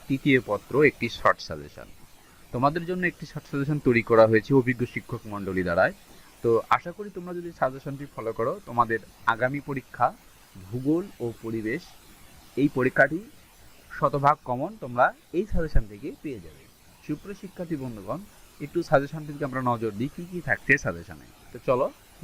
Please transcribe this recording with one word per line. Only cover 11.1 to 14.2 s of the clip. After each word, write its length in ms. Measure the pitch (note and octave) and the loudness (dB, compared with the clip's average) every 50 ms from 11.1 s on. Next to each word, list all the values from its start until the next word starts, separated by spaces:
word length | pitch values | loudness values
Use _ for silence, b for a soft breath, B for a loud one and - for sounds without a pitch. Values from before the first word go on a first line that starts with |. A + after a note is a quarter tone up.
| - - A#2+ | -8 -6 -6
ও 20 | A#2 G#2+ - A2+ | -6 -6 -6 -8
পরিবেশ, 380 | A2+ A2 A2+ G#2 A2 B2 F3 - - - - - - - - - - - - - - - B2 | -6 -6 -4 -4 -4 -4 -4 -8 -12 -20 -20 -20 -20 -20 -20 -20 -20 -20 -20 -20 -8 -2 0
এই 80 | C#3+ C#3 - | 0 2 2
পরীক্ষাটি 420 | C3 B2 C3 - - C#3 C#3 D#3 F3+ A3+ - - - - - - - - - - - - - | 2 0 0 0 0 -2 -2 -2 -6 -10 -12 -20 -20 -20 -20 -20 -20 -20 -20 -20 -20 -20 -16
শতভাগ 460 | - - D#3 C#3 C#3+ C#3+ | -8 -4 -2 -2 -2 2